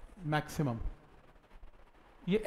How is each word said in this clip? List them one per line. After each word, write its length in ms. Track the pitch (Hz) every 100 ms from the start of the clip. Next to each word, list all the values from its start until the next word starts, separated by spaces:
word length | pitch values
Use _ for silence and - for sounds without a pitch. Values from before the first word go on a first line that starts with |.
| - - 165
Maximum। 540 | 151 139 - 143 113 - - - - - - - - - - - - - - -
ये 100 | 202